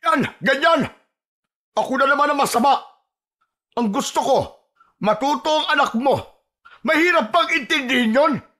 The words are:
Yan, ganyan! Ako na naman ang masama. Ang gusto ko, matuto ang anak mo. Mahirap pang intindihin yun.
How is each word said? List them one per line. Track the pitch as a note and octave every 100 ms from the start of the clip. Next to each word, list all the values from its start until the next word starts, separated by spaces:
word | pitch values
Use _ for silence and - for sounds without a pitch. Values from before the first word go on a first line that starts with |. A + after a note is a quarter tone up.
| E4+
Yan, | D#4 G3+ -
ganyan! | - C4+ D#4+ E4 G3+ - _ _ _ _ _ _ _ -
Ako | G3 B3+
na | C#4
naman | C#4+ D4
ang | C#4+
masama. | C4 B3 C#4 C4 - _ _ _ _ _ _ _ _ -
Ang | A#3
gusto | F#3+ F#3 -
ko, | - B3+ - - _ _ _ _
matuto | D4 D#4+ C4+ C4+ -
ang | D#4 D4 D4+
anak | C4+ A3+
mo. | C4+ A3+ - _ _ _ _ -
Mahirap | - D4+ E4+ E4+ A#3
pang | F4 E4
intindihin | E4 A#3+ D#4+ B3+ B3+ A#3 A3
yun. | D#4 A#3 - _